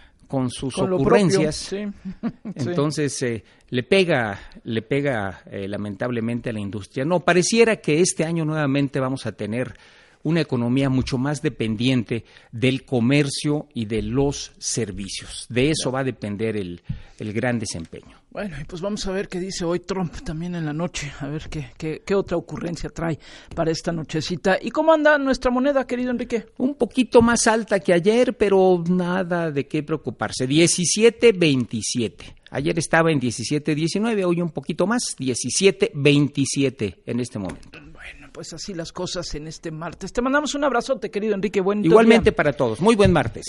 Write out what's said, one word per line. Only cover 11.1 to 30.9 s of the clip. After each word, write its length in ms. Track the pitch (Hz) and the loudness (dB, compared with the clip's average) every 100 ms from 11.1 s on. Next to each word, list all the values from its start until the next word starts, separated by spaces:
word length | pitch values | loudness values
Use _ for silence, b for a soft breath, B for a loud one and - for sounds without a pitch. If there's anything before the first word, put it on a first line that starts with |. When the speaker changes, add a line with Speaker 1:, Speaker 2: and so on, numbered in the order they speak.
| 131 | -2
Speaker 1:
más 240 | 135 147 | -2 -2
dependiente 840 | 151 - 110 107 123 131 110 117 b b b | -4 -2 -2 0 2 2 0 -4 b b b
del 320 | 117 127 131 | -2 0 0
comercio 840 | - 127 117 143 143 - 151 147 - | -2 0 2 2 2 -2 -2 -2 -4
y 120 | 123 107 | -8 -4
de 160 | 113 | -4
los 500 | 104 123 139 135 - - | -2 0 -2 -2 -10 -10
servicios. 880 | - - 107 92 98 - - - - | -6 -4 -4 -6 -10 -12 -12 -14 -4
De 220 | 120 139 | 0 2
eso 140 | 156 | 2
Speaker 2:
Claro. 80 | 135 | -2
Speaker 1:
va 60 | 127 | -2
a 20 | |
depender 540 | 131 117 104 101 113 107 | -2 -4 -6 -4 -4 -4
el, 240 | 90 85 B B B - | -6 -8 B B B -12
el 120 | 110 | -8
gran 280 | 104 123 120 | -4 -2 -2
desempeño. 580 | 107 85 82 - - - _ - | -4 -8 -12 -16 -20 -20 _ -12
Speaker 2:
Bueno, 180 | 202 143 | -10 -10
y 40 | 151 | -12
pues 180 | 175 | -8
vamos 200 | 196 208 196 | -6 -6 -4
a 40 | |
ver 180 | 190 202 | -6 -6
qué 100 | 185 | -8
dice 260 | 190 180 170 | -8 -6 -4
hoy 140 | 175 | -4
Trump 340 | - 190 180 - | -4 -4 -4 -6
también 300 | - 160 175 | -10 -8 -6
en 100 | 175 | -6
la 80 | 156 | -6
noche, 400 | 151 175 - 143 - | -4 -6 -6 -10 -10
a 40 | 139 | -8
ver 220 | 156 - | -8 -8
qué, 220 | 156 127 - | -10 -12 -10
qué, 280 | 160 156 - | -8 -8 -2
qué 80 | |
otra 240 | 196 185 170 | -2 0 -4
ocurrencia 500 | 165 151 165 165 165 | -6 -8 -8 -8 -8
trae 260 | - 165 160 B B B - | -6 -4 -6 B B B -4
para 160 | 160 | -2
esta 200 | 165 - | -2 -4
nochecita. 680 | 170 147 160 156 180 196 185 | -4 -4 -4 -4 -2 0 0
¿Y 80 | - | 0
cómo 240 | 311 311 | 0 4
anda 240 | 320 302 302 | 6 6 4
nuestra 320 | 269 262 254 | 2 0 0
moneda, 380 | 247 269 269 254 | 2 2 0 0
querido 240 | 247 247 | -2 -2
Enrique? 340 | 240 240 233 - - | -4 -4 -6 -6 -4
Speaker 1:
Un 160 | 254 294 | -4 -2
poquito 480 | 226 - 233 247 | -2 0 4 6
más 240 | 233 233 - | 6 4 2
alta 320 | 226 214 196 | 2 0 0
que 140 | - | 2
ayer, 440 | 175 175 226 254 - | 4 4 4 2 2
pero 460 | 208 196 185 180 170 | 4 6 6 4 2
nada 600 | 180 175 185 175 175 165 | 0 0 -2 -2 -2 -2
de 180 | 143 - | -4 -4
qué 140 | 156 | -4
preocuparse. 640 | 147 151 - 107 107 - 127 | -2 -4 -6 -6 -6 -2 0
Diecisiete 840 | 147 170 - 170 | 4 4 2 0